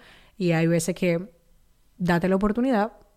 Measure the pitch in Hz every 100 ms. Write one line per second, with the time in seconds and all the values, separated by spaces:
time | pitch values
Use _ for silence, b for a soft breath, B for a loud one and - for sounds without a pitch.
0 | B B B - 180 165 165 170 170 175
1 | 180 170 196 - _ _ _ _ _ -
2 | 175 175 185 190 208 214 262 226 220 -
3 | -